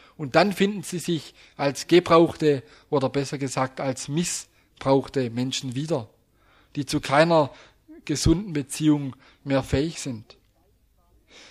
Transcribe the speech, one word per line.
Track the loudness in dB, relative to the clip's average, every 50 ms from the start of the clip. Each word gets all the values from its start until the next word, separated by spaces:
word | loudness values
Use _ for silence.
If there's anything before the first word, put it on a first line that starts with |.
| _ _ _
Und | -12 -8 0 2
dann | 4 4 4 2
finden | 0 0 0 0 -4 -8
sie | -8 -10 -8
sich | -4 -4 -4 -4 -6 -10 -18 _ -20 _ _
als | -4 -4 -4 -4 -4 0
gebrauchte | 4 4 4 6 6 6 6 6 4 2 0 0 2 2 0 -2 -10 -20 -20 _ _
oder | 0 0 0 0
besser | 0 -2 -4 -4 -6
gesagt | -6 -6 -4 -2 -2 -4 -4 -4 -4
als | -4 -4 -4 -6 -6 -4
missbrauchte | -2 -2 -2 -2 -4 -8 -10 -14 _ _ _ _ _ -4 0 2 2 2 2 0 -4 -4 -4 -4
Menschen | -4 -4 -4 -4 -4 -6 -6 -6 -6
wieder, | -6 -4 -4 -4 -4 -6 -8 _ _ _ _ _ _ _ _ _ _ _ _ -10
die | -8 -6
zu | -4 -4 -6
keiner | -2 2 4 4 6 6 6 4 4 2 -2 -8 -20 -20 _ _ _ -20 -20 -14 -8
gesunden | -6 -6 0 2 2 2 2 0 -4 -6
Beziehung | -6 -6 -6 -6 0 2 2 2 2 0 -6 -10 -14 _ _ _ _ -6
mehr | -2 -2 -2 0
fähig | 0 0 -2 -2 -2 -4 -8
sind. | -10 -10 -10 -10 -12 -18 -20 _ _ _ _ _ _ _ _ _ _ _ _ _ _ _ _ _ _ _ -20 -20 -20 -20